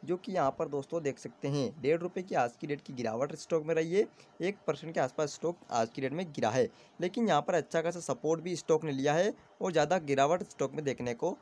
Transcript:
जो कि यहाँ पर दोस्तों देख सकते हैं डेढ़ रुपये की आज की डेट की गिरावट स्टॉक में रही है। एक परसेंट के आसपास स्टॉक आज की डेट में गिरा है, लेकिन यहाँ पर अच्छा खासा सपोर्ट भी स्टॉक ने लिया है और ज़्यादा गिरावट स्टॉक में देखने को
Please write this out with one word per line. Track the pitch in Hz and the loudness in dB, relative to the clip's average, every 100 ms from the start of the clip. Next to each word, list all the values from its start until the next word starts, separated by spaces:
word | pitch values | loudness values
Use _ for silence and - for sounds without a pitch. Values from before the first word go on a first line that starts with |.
जो | - 175 | -4 -6
कि | - | -2
यहाँ | 185 139 | 0 0
पर | - 160 | 0 -4
दोस्तों | 143 139 170 | -4 -4 -4
देख | 143 131 | -2 -4
सकते | - - 147 | -10 -8 -4
हैं | 143 123 - | -2 -2 -2
डेढ़ | 120 165 | 0 0
रुपये | 175 190 | 0 -8
की | 185 180 | -4 0
आज | 123 - | 0 -2
की | 160 | -8
डेट | 143 | -8
की | - | -8
गिरावट | 131 113 113 143 156 | -6 -4 -2 -4 -4
स्टॉक | - 165 151 | -2 -2 0
में | |
रही | 160 165 | -2 0
है। | 180 254 _ - _ | 0 0 _ -20 _
एक | 170 202 - | -6 -4 -6
परसेंट | 147 160 | -6 -4
के | 165 | -2
आसपास | 135 - 151 | -2 0 -4
स्टॉक | - 156 175 - | -2 -6 -6 -4
आज | 117 113 | -2 -2
की | - | -2
डेट | 131 | 0
में | 147 180 | 0 0
गिरा | 143 117 | 0 2
है, | 120 113 - - _ | 4 2 0 -20 _
लेकिन | 175 214 226 | -2 2 4
यहाँ | 151 | 4
पर | 185 | 4
अच्छा | 175 143 170 | 0 2 0
खासा | 165 175 | 0 -4
सपोर्ट | 165 135 151 165 | -4 -2 0 0
भी | 165 170 | 0 -6
स्टॉक | - 156 | 2 2
ने | 156 | 2
लिया | 135 139 | 0 2
है | 151 196 - - _ | 4 2 0 -14 _
और | 190 | 0
ज़्यादा | 160 151 185 | 2 4 2
गिरावट | 151 139 143 180 | 2 2 4 2
स्टॉक | - - 139 | -2 -4 -4
में | 143 | -2
देखने | 147 120 123 | -4 -2 -4
को | 117 165 294 | -2 -2 -4